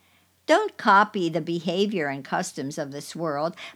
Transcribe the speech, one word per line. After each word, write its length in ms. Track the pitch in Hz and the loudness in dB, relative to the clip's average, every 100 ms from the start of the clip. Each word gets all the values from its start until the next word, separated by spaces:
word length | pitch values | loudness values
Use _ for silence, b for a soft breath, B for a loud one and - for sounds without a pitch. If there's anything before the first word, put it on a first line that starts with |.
| b b b b - | b b b b 2
"Don't 300 | 330 427 - | 4 2 -2
copy 540 | 233 196 208 202 165 | 4 6 6 2 -2
the 100 | 165 | -2
behavior 680 | 160 170 170 175 208 196 147 | -4 -4 -2 0 0 0 -2
and 180 | 139 135 | -4 -4
customs 520 | 170 185 - 139 - | -4 -4 -6 -8 -6
of 140 | 143 | -8
this 240 | 143 - 160 | -10 -12 -6
world, 400 | 165 143 160 - B | -4 -2 -4 -6 B